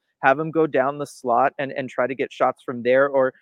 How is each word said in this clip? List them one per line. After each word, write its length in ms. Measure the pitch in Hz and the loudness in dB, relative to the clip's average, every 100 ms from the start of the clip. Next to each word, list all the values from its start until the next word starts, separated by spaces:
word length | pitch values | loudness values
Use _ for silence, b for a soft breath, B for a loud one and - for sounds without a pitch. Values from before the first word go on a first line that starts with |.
| _ _ | _ _
have 180 | 139 139 | 0 2
'em 120 | 160 | 0
go 160 | 156 156 | 0 0
down 320 | 135 131 147 | 0 -2 -4
the 80 | 143 | -10
slot 460 | - 123 117 135 - | -8 -2 2 0 -2
and, 140 | 135 | -8
and 180 | - 127 | -6 -8
try 160 | - 123 | -4 -4
to 80 | |
get 200 | 131 131 | -4 -6
shots 280 | - 127 - | -2 -2 -2
from 200 | - 123 | -8 -4
there 240 | 117 131 139 | 2 4 4
or, 260 | 139 131 - | 2 0 -2